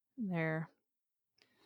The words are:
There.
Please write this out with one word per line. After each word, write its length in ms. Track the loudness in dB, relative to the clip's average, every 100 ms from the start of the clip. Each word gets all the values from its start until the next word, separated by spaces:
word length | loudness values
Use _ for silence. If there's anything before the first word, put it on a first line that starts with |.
| _ -6
There. 520 | -2 2 2 0 -2 _ _ _ _ _ _ _ -20 _